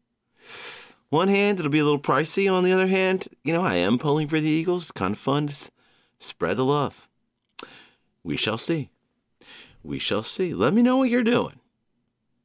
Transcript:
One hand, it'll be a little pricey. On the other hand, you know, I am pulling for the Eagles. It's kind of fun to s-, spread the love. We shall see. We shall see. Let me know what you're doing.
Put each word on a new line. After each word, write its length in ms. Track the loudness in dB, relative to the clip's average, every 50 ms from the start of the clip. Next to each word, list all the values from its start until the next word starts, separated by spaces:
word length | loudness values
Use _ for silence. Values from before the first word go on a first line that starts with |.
| _ _ _ _ _ _ _ _ -20 -20 -18 -16 -14 -14 -14 -16 -18 -20 -20 _ _ _
One 180 | 0 2 4 4
hand, 320 | 4 4 2 2 0 0
it'll 120 | 0 0
be 80 | 2 2
a 40 | 4
little 160 | 4 2 2
pricey. 500 | 0 0 0 0 0 0 0 0 2 2
On 140 | 2 2 2
the 80 | 2
other 160 | 4 2 2 2
hand, 400 | 2 2 2 2 0 -2 -4 -8 -16 -10 -4
you 80 | -2
know, 120 | 0 0 0
I 120 | 0 2
am 220 | 2 2 2 2 0
pulling 320 | 2 0 0 0 0 0
for 100 | -2 0
the 100 | 0 0
Eagles. 340 | 0 0 0 0 0 0 -2
It's 80 | -4
kind 220 | -6 -4 -4 -4 -4
of 60 | -4
fun 280 | -2 -2 0 0 -2 -2
to 60 | -6
s-, 180 | -8 -12 -12 _ _ _ _ _ _ _ _ _ -16
spread 360 | -14 -14 -8 -4 -4 -2 0
the 80 | 0 0
love. 460 | 0 0 0 -2 -4 -6 -10 -20 _ _ _ _ _ _ _ _ _ _ -18 -18 -18 -20 -20 -20 -20 _ _ _ _ _ _ -10
We 140 | -8 -6 -4
shall 200 | -2 -2 -2 -2
see. 340 | -2 -2 -2 -2 -4 -6 _ _ _ _ _ _ _ _ _ _ _ -20 -20 -20 -20 -20 -20 -18
We 160 | -12 -10 -8 -6
shall 260 | -4 -4 -2 -2 -2
see. 300 | -2 -2 -2 -2 -2 0
Let 200 | 0 2 2 4
me 80 | 4
know 160 | 4 4 4 2
what 120 | 2 2
you're 140 | 0 0 0
doing. 360 | 2 0 0 0 -4 -8 -16 _ _ _ _ _ _ _ _ _ _ _ _ _ _ _ _